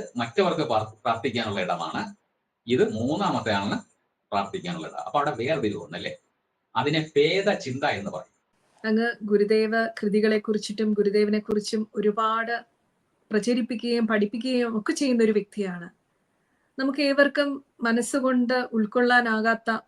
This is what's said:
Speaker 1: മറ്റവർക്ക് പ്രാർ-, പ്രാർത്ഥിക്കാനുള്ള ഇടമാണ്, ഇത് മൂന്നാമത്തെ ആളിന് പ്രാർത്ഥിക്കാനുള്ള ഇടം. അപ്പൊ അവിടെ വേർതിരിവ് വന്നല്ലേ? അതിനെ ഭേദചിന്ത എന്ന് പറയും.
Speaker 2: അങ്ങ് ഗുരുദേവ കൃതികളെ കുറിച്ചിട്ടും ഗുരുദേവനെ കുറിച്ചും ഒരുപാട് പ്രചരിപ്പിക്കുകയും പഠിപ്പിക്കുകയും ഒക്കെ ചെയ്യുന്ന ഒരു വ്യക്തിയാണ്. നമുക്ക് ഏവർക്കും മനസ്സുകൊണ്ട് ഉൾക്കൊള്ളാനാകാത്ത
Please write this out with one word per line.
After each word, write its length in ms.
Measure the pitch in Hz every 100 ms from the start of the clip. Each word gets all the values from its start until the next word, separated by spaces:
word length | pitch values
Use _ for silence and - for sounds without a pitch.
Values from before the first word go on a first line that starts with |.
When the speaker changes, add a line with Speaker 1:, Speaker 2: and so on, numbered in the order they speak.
| - 120
Speaker 1:
മറ്റവർക്ക് 420 | 120 - 185 156 135
പ്രാർ-, 240 | 110 113 -
പ്രാർത്ഥിക്കാനുള്ള 560 | 123 117 135 117 110 98 90
ഇടമാണ്, 360 | 87 82 131 - - _ _ _ _ -
ഇത് 160 | 127 226 -
മൂന്നാമത്തെ 540 | 127 170 190 131 113 101
ആളിന് 200 | 98 247 - _ _ _ _
പ്രാർത്ഥിക്കാനുള്ള 560 | 101 95 95 87 85 80
ഇടം. 140 | - -
അപ്പൊ 100 | 147
അവിടെ 140 | 147 135
വേർതിരിവ് 400 | 127 - 107 87
വന്നല്ലേ? 300 | - 90 107 131 _ _ _ _ _ 110
അതിനെ 260 | 139 160 156 143
ഭേദചിന്ത 720 | 156 185 202 - 131 127 147 104
എന്ന് 120 | 98 -
പറയും. 180 | - _ _ _ _ _
Speaker 2:
അങ്ങ് 240 | 220 220 233 240 214
ഗുരുദേവ 440 | 202 208 220 220 226 226 -
കൃതികളെ 400 | 208 208 214 214 214
കുറിച്ചിട്ടും 440 | 214 - 208 214 208
ഗുരുദേവനെ 420 | 196 208 208 214 214
കുറിച്ചും 340 | 208 208 214 214 214
ഒരുപാട് 560 | 208 208 220 226 226 233 - _ _ _ _ _ _
പ്രചരിപ്പിക്കുകയും 760 | 214 202 247 233 226 240 233 226
പഠിപ്പിക്കുകയും 640 | 214 202 240 254 247 233 220
ഒക്കെ 140 | 208 311
ചെയ്യുന്ന 220 | 285 240 220
ഒരു 60 | 208
വ്യക്തിയാണ്. 500 | 196 208 190 175 175 - _ _ _ _ _ _ _ -
നമുക്ക് 240 | 269 277 285
ഏവർക്കും 400 | 277 285 294 285 277 - _ 233
മനസ്സുകൊണ്ട് 680 | 233 233 277 254 254 240 254 247 226
ഉൾക്കൊള്ളാനാകാത്ത 960 | 208 247 240 247 240 220 220 226 - 220